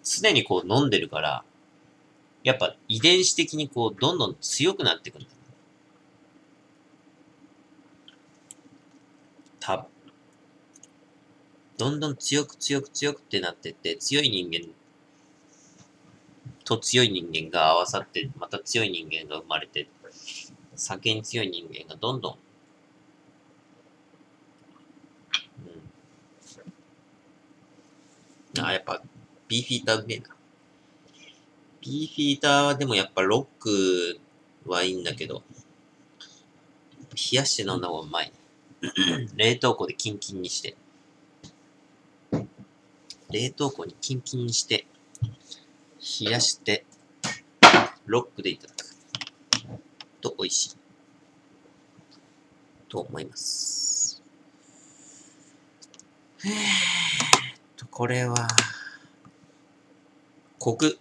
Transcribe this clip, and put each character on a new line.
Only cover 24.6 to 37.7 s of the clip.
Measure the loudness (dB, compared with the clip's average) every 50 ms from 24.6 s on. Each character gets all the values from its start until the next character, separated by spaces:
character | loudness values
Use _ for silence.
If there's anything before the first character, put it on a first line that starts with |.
| -20 -20 -20 -20 -20 _ -20 -20 -20 -20 -20 _ -10 _ -8 -8 -8 -10 _ -20 -20 -18 -20 -20 -20 -20 _ _ _ _ -20 _ _ _ _ _ -20 -20 -20 -20 -20 -20 -20 _ _ _ _ _ _ _ _ _ _ _ _ _ _ _ -20 _ _ _ -20 -20 _ _ _ -20 _ _ -20 _ -20 _ -20 _ -20 _ -6
う | -4
ん。 | -2
あ、 | 0
や | 0 -2
っ |
ぱ、 | -2 -4 -8 -8 -8 -16 _ -20 -20 _ -20 -20 _
ビ | -2 -2 -2
ー |
フ | -2 -2
ィ | -4 -2
ー | 2
タ | 2
ー | 2 2
う | 2
め | -4 -8
え | -8
な。 | -8 -16 -20 _ _ _ _ _ _ _ _ _ _ _ _ _ _ -20 -20 -20 -20 -20 -20 _ _ _ _ _ _ _ -20 -16
ビ | -12 -8 -6 -6 -6
ー | -6
フ | -2
ィ | 0 0 0 0 2
ー |
タ | 4 6 6 6
ー | 6
は | 4 4
で | 2 0
も | 2 2
や | 2 2
っ | 2
ぱ | 0 2
ロ | 4 4 4 2 2 -2 _ _
ッ |
ク | -2 0 2 4 4 4 4 2 0 -2 -4 -8 -16 _ _ _ _ _ _ _ -8
は | -4 -2 0
い | 0 0
い | -2
ん | -4 -6
だ | -6 -6
け | -6 -8
ど、 | -8 -8 -12 -12 _ -20 -20 -20 _ -20 _ _ _ _ _ -20 _ _ _ -20 -20 -20 -20 _ _ _ _ _ _ _ _ _ _ -20 -20 -20 -12 -8
冷 | -6 -4 0 2 2
や | 2
し | 2 -2 -2
て | -2 -2